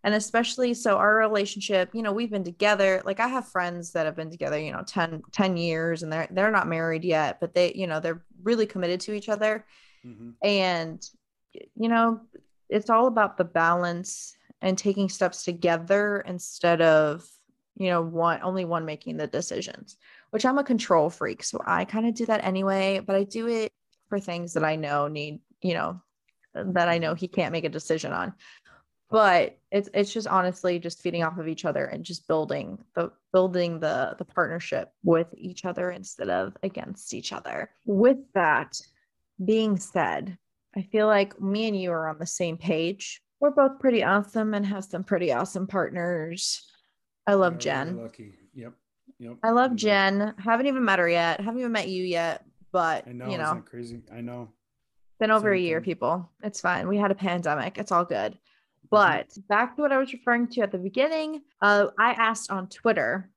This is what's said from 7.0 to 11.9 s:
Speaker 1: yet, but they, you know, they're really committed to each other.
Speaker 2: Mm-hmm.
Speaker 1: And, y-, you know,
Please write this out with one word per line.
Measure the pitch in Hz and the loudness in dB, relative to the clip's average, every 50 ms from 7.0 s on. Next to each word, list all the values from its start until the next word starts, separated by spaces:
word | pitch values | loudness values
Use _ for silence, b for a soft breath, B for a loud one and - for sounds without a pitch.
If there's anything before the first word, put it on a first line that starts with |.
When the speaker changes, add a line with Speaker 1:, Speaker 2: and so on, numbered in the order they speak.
| 170 | 0
Speaker 1:
yet, | 180 160 156 151 135 - - | 0 2 2 2 0 -2 -4
but | - 165 _ | -6 -2 _
they, | 180 180 170 - | 2 2 2 2
you | - 190 175 | -2 -6 -4
know, | 156 156 | -4 -4
they're | 160 170 165 170 - - - - 180 | -4 -4 -6 -6 -12 -20 -20 -8 0
really | 208 240 226 220 208 | 0 2 2 2 -2
committed | - 185 180 170 180 185 | -2 -4 -2 -2 -2 -4
to | - - 208 | -4 -6 -8
each | 208 202 - | -8 -4 -4
other. | 214 208 214 214 214 220 214 b b b b b b b b | -2 0 0 0 0 -2 -6 b b b b b b b b
Speaker 2:
Mm-hmm. | 123 117 104 - 233 233 _ - | -20 -18 -16 -18 -18 -12 _ 0
Speaker 1:
And, | 208 202 196 190 185 180 170 165 165 160 180 - - _ _ _ _ _ _ _ _ _ | 2 4 4 2 2 2 0 -2 -6 -8 -12 -14 -18 _ _ _ _ _ _ _ _ _
y-, | - - _ _ | -20 -20 _ _
you | - 220 | -2 0
know, | 226 | 2